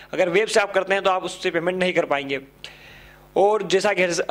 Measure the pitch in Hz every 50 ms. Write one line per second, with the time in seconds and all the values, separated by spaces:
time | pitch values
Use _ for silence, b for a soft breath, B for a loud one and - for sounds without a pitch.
0 | B B - 151 185 180 170 196 220 196 - 220 202 196 196 190 185 185 190 196
1 | 185 190 185 185 165 170 - - - 185 165 170 160 180 185 185 180 185 170 165
2 | 160 - 143 139 139 139 139 135 135 - _ - B B B B B B B B
3 | B B B B B B _ 165 190 208 214 214 196 170 175 190 180 208 202 175
4 | 185 175 170 170 - -